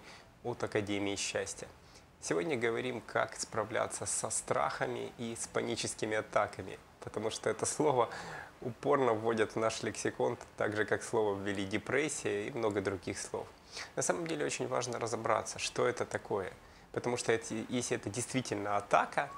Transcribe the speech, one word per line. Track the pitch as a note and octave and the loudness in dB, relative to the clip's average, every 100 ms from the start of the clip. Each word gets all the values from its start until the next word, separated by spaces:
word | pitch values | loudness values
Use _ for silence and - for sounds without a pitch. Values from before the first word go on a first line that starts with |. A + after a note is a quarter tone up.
| - - - - A#2+ | -8 -18 -20 -10 -6
от | A#2 | -4
Академии | G#2+ A2 G2+ G2+ G2+ G2 | 0 0 2 0 0 -2
Счастья. | - G2+ G2 - - - - - - - | -2 -2 -2 -6 -12 -16 -20 -20 -20 -8
Сегодня | - E3 E3+ C3+ | -2 0 2 2
говорим, | A#2 A#2 B2+ A#2+ - | 2 2 0 -4 -2
как | A#2 A#2 - | 0 0 -2
справляться | - A2+ G#2+ A2 G#2+ - G#2+ | -4 -2 0 2 0 -2 -2
со | - A2+ | -2 -2
страхами | - - B2+ C#3+ - B2+ A#2+ A#2 - | -2 0 2 2 2 -2 -2 -6 -6
и | A#2 A#2 | -6 -6
с | - | -4
паническими | - A#2 A#2 A2 - A2+ G#2+ | 0 0 0 -2 -2 0 0
атаками, | G#2 - G2+ - F#2+ - - - | 2 2 2 0 -10 -10 -14 -14
потому | - - A2 | -8 -4 -2
что | - - | -2 -2
это | G#2+ A2 | 0 0
слово | - D3+ B2+ A2+ - - - - - | 2 4 4 2 0 -10 -10 -12 -10
упорно | B2+ A#2 C3+ C#3+ B2+ | -8 -2 2 4 6
вводят | A2 A2+ A2+ G#2 - | 4 4 4 2 2
в | |
наш | A2 - | 0 0
лексикон, | A2+ G#2+ A2+ - B2+ A#2+ - - | -2 -2 -2 2 0 0 -6 -2
так | A2 | 0
же, | G#2+ G#2+ | 0 2
как | G#2 | 0
слово | - A#2 G#2+ G2 | 2 2 2 2
ввели | G2 G2 G2 | 0 -2 0
депрессия | G#2 - B2 D3+ - A2 G2+ G#2+ | -2 0 0 2 0 0 0 -2
и | |
много | - A2+ G2+ | 0 0 2
других | G2 G2 - G2+ | 0 -2 -4 -6
слов. | - G#2 - - - - - - | -4 -6 -6 -12 -14 -12 -6 0
На | |
самом | C3+ F3+ E3 | 2 2 0
деле | D#3 C#3+ | -2 -2
очень | - B2+ | -2 0
важно | B2+ A#2+ A#2 | 0 0 -2
разобраться, | A#2 A2+ A2+ G#2+ - - | -2 0 2 2 2 -4
что | - - B2+ | -2 2 2
это | A#2+ A2 | 2 -2
такое, | - - G#2 F2+ - - - - | -4 -2 -2 -2 -8 -16 -20 -10
потому | - B2 A#2+ | -4 -2 0
что | - | 2
эти, | A2+ - A2 G#2+ | 2 2 -4 -2
если | B2 A#2+ A#2 | -2 0 -2
это | A2 | -2
действительно | G2+ A#2 C3 - G#2 G2+ G#2 | -4 -2 0 0 -2 0 0
атака, | G#2 - A#3 - C#3+ | 4 4 4 0 -2